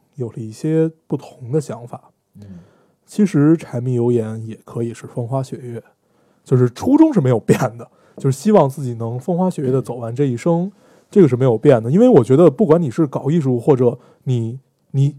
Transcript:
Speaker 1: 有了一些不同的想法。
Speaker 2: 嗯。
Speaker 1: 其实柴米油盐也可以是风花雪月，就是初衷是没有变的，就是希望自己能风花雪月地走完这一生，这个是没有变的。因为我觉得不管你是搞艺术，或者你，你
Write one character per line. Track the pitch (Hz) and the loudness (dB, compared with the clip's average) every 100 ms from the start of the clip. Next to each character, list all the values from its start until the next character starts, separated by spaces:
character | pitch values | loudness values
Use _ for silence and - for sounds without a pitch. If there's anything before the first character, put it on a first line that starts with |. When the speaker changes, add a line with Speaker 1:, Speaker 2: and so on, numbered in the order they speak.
| _ | _
Speaker 1:
有 | - 120 | -12 -10
了 | - | -10
一 | 110 | -14
些 | 110 156 160 160 160 _ | -10 -4 -2 -2 -4 _
不 | |
同 | 143 - - 117 | -10 -10 -20 -6
的 | 151 | -6
想 | 135 117 120 | -6 -14 -14
法。 | - _ _ _ - | -20 _ _ _ -20
Speaker 2:
嗯。 | 101 95 _ _ _ _ | -20 -20 _ _ _ _
Speaker 1:
其 | _ - 208 | _ -2 0
实 | 151 147 | 4 4
柴 | 165 - 123 | 2 0 -8
米 | 123 | -4
油 | 123 120 | -2 0
盐 | 117 110 110 113 | 0 -2 -8 -12
也 | 107 | -16
可 | - - | -14 -8
以 | 117 | -8
是 | 110 127 | -10 -14
风 | - 117 | -10 -6
花 | 135 | -6
雪 | 131 127 | -8 -12
月， | 123 117 _ _ _ _ _ _ | -14 -16 _ _ _ _ _ _
就 | _ 131 | _ 0
是 | 123 | 0
初 | - - 294 | 0 0 4
衷 | 320 | 4
是 | 240 | 4
没 | 131 | 0
有 | 117 | -2
变 | - - 123 117 | 0 0 0 -6
的， | 117 _ _ - | -20 _ _ -6
就 | 135 | -4
是 | 135 | -2
希 | 208 | 2
望 | 208 139 | 4 4
自 | 135 | -2
己 | 131 | -8
能 | 117 117 123 | -8 -8 -8
风 | 127 175 | -6 -4
花 | 185 | -4
雪 | 175 | -4
月 | 135 | -4
地 | 131 | -4
走 | 120 123 | -4 -10
完 | 113 | -10
这 | 120 | -4
一 | 143 | -2
生， | 117 170 170 185 - _ _ _ | -2 -2 -2 -4 -10 _ _ _
这 | 208 | 4
个 | 160 | 4
是 | 123 | 4
没 | |
有 | 135 110 | 0 2
变 | 151 123 | 4 4
的。 | 113 | 2
因 | 165 | 2
为 | 247 | 6
我 | 196 | 6
觉 | 117 | 4
得 | 131 170 | 4 4
不 | 131 | 4
管 | 214 160 | 2 2
你 | 160 | 0
是 | 110 156 | -2 -4
搞 | 135 127 | -2 -2
艺 | 170 | -2
术， | 135 123 | 0 -2
或 | 113 131 | 0 2
者 | 123 - _ _ | 2 -2 _ _
你， | - 123 113 131 _ _ _ | -4 -4 -4 -10 _ _ _
你 | 135 143 | -2 -2